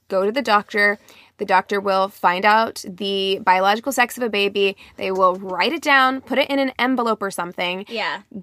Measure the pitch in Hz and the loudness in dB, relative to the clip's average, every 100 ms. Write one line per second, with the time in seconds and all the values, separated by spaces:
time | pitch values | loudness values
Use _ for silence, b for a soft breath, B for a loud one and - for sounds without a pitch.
0 | - 190 202 254 240 208 - 214 208 208 | -6 -2 0 -2 2 0 0 0 0 0
1 | b b b - 196 185 - 202 196 190 | b b b -10 0 0 2 -2 0 0
2 | 196 - 180 180 208 214 226 - 214 175 | 0 0 0 2 4 4 2 -4 -12 -8
3 | 196 196 190 190 - 185 196 220 277 254 | -4 -2 -2 0 2 4 4 2 0 0
4 | 240 240 240 202 202 202 196 B B - | 0 -2 -4 0 0 0 0 B B -8
5 | 196 190 185 185 190 180 208 320 294 277 | -4 2 2 2 -4 -2 -2 -2 2 2
6 | 262 262 - 262 285 277 269 - 247 254 | 2 0 -2 -2 0 0 -2 0 0 0
7 | 233 214 196 - 175 180 180 185 202 226 | 0 -2 -4 -6 -8 -6 -6 -6 -8 -6
8 | 170 165 - 208 | -6 -6 -12 -16